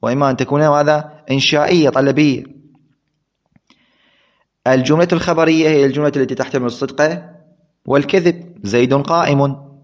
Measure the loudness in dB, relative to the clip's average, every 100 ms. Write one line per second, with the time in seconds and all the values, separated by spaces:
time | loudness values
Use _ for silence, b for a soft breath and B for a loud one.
0 | -4 -2 -2 -2 -2 0 2 2 2 0
1 | -4 -18 -6 -2 0 0 2 2 2 2
2 | 0 2 0 0 -8 -20 _ _ _ _
3 | _ _ _ _ _ _ _ _ _ _
4 | _ _ _ _ _ _ 0 0 2 2
5 | 2 0 -2 0 2 2 2 4 2 2
6 | -2 0 -4 -4 -4 -2 -4 -6 -8 -2
7 | -2 -2 -12 -20 _ _ _ _ -2 -2
8 | 0 0 0 -2 -10 -14 -4 0 2 0
9 | 0 -2 0 0 0 -4 -14 -20